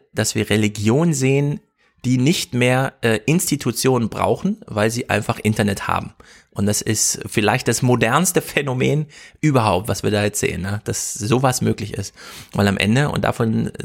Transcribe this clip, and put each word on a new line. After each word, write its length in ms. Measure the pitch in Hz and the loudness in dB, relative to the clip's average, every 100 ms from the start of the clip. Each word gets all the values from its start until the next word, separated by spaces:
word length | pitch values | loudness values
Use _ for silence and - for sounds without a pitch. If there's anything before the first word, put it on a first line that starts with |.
| _ | _
dass 220 | - 110 | -4 -2
wir 160 | 113 104 | -2 0
Religion 640 | 110 107 101 107 131 170 | 2 2 0 2 4 2
sehen, 460 | 139 131 139 143 147 - _ _ _ | 2 2 2 0 -4 -10 _ _ _
die 140 | 120 127 | 0 2
nicht 360 | 131 - - | 4 2 -2
mehr, 400 | 120 123 127 135 - | 0 2 2 -2 -2
äh, 180 | 117 110 | 0 0
Institutionen 840 | - 170 - 139 131 - 135 127 110 | 2 0 0 -2 -2 0 2 2 0
brauchen, 520 | 98 92 117 190 214 - | -2 -2 0 -2 -4 -6
weil 240 | 107 113 | -2 -2
sie 180 | 117 - | -2 -2
einfach 280 | 104 - - | -2 -2 -2
Internet 500 | 107 110 107 98 - | 0 0 0 -2 -2
haben. 240 | - - - - - _ | -4 -4 -12 -20 -20 _
Und 140 | - 101 | -4 -2
das 160 | 104 | -2
ist 380 | - 110 - - 107 | -2 -2 -2 -4 -4
vielleicht 420 | - 104 127 - | 0 2 2 0
das 140 | 117 | 0
modernste 600 | 131 123 110 139 180 156 | 2 2 4 2 2 0
Phänomen 640 | - 165 139 127 131 143 151 - - - | -2 -2 -2 0 0 0 -2 -10 -20 -2
überhaupt, 460 | 151 131 110 90 104 | 2 4 4 2 0
was 160 | 98 | -2
wir 80 | 104 | 0
da 140 | 104 | 0
jetzt 160 | 104 - | 0 0
sehen, 220 | - 85 | -2 -2
ne? 180 | 92 104 | -4 -6
Dass 300 | - 107 - | -6 -6 -6
sowas 460 | - 104 127 131 127 | -6 0 2 2 0
möglich 340 | 110 110 101 | -2 -2 -4
ist. 180 | - 98 - - - - | -8 -8 -12 -18 -18 -8
Weil 140 | - 104 | 0 2
am 80 | 95 | 2
Ende, 340 | 101 123 147 | 2 2 2
und 120 | - | 0
davon 440 | 110 - 113 113 - | -2 0 -2 0 -2
will 60 | - | -6